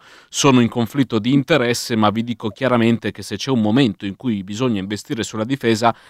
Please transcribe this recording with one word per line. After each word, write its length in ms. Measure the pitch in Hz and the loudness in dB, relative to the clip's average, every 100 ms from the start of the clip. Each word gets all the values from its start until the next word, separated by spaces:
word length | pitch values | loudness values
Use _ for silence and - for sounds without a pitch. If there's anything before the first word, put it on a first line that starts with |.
| - - _ | -10 -20 _
sono 300 | - 143 127 | 0 4 6
in 80 | 117 | 4
conflitto 500 | 120 117 143 127 113 | 0 -4 -2 0 0
di 160 | 110 | 2
interesse, 600 | 143 131 156 120 120 - | 0 2 2 2 -2 -2
ma 140 | 113 104 | 2 2
vi 160 | 107 | 2
dico 240 | 117 117 113 | -6 -6 -6
chiaramente 640 | - 131 120 113 117 107 | -4 0 2 2 2 -2
che 100 | 98 | -8
se 140 | 98 104 | -10 -8
c'è 140 | - | -2
un 100 | 131 | 0
momento 460 | 107 117 135 95 101 | 2 2 2 0 -8
in 100 | 95 | -8
cui 260 | 131 104 | -6 -4
bisogna 380 | 95 104 131 107 | -6 -4 -2 -2
investire 420 | 95 104 - 131 | -6 -8 -8 -6
sulla 220 | 104 110 | -6 -6
difesa 500 | 110 135 120 110 117 - - | -4 -2 0 2 2 0 -10